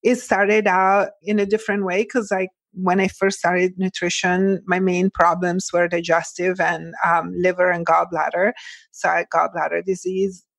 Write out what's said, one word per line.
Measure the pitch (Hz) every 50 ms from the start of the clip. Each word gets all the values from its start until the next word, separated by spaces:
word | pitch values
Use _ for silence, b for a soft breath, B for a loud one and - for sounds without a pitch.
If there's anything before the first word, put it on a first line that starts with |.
| -
it | 233 247
started | 240 - - 220 190 202 196 214 214 202 202
out | 180 185 190 190 196 202 196 - - _ _
in | 202 214 208
a | 202
different | 196 214 220 220 - 202 208 196
way, | 185 175 196 233
'cause | 233 - 247 214 196
I | 202 190 190 185 _ _ _ _
when | _ 180 185 185 180 196
I | 196 196
first | - - 190 190 196 -
started | - 175 180 180 180 185 185 180
nutrition, | 185 185 - - 180 175 - - - 180 180 185 190 196 196 180 -
my | 180 180 185
main | 190 185 180 180 185 196
problems | _ - 170 175 165 180 180 175 175 190 - -
were | - 175 175 170
digestive | 175 170 170 165 165 170 165 - - - 180 185 185 185
and, | 170 165 170 160 165 165 - - 185
um, | 175 170 170 170 175 180
liver | 180 180 180 180 180 180 180
and | 175 170 170
gallbladder. | 165 165 170 175 180 175 156 160 165 165 175 190 220 254 B B B B B B B
So | _ - - 170
I | 170 170
had | 175 _
gallbladder | - 165 165 170 180 165 156 160 165 170 175
disease. | 190 190 180 - 180 185 190 196 196 185 175 _ _ _